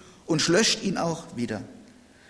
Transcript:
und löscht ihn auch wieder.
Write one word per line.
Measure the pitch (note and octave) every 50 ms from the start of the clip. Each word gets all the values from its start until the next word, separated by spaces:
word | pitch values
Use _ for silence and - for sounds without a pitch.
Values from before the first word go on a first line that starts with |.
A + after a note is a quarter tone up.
| - - - - -
und | - E3 D3+ - -
löscht | E3+ G3+ A3+ - - - -
ihn | G3 E3+
auch | - - E3+ D#3+ - - - -
wieder. | B2+ A#2+ A#2 A2 G2 - - - - - - - - - - - - -